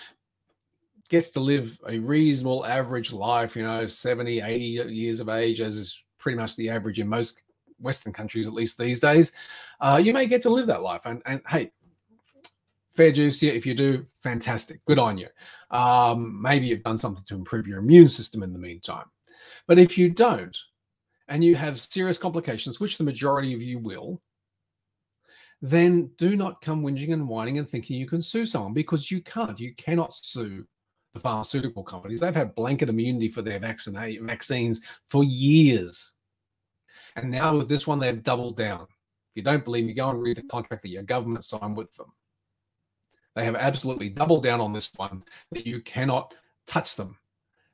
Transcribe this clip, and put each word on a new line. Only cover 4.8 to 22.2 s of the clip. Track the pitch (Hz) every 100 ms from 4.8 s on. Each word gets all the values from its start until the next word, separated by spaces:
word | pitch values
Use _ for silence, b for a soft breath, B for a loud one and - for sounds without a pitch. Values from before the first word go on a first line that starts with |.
| 117
years | 113 117 113
of | 110
age, | 113 117 113
as | 110 107
is | 95 - _ _
pretty | - 120
much | 110 -
the | 113
average | 113 104 104
in | 104
most | 113 117 - _ _ _ _
Western | 127 135 110
countries, | 101 107 113 107
at |
least | 110 113 -
these | 120 120
days. | 147 151 160 B B B B B
Uh, | 135 143
you | 202
may | 262 254
get | 247
to | 240
live | 240 233
that | 90
life. | 92 85 120
And, | 117
and | 127 135 -
hey, | 165 - _ _ _ _ 220 _ _ - _ _ _ _ -
fair | 165
dues | 139 147 139
to | 147
you. |
If | 117 135
you |
do, | - 139 131 - _
fantastic. | 127 120 127 113 - 156 -
Good | 143
on | 117 98
you. | 90 _ B B B
Um, | 120 123 123 120 117 113 101
maybe | 120 143 127
you've | 110
done | 110 110
something | 117 95
to | -
improve | 98 90 113 104
your | 98
immune | 110 170 156
system | - 110 113
in | 92
the | 90
meantime. | 90 85 - 87 58 _ _ B B B -
But | 175
if | 175 -
you | 180
don't, | 175 240 117 90 - - _ _ _ _ _ -
and | 143
you | 170 156
have | 151 131
serious | - 190 185
complications, | 170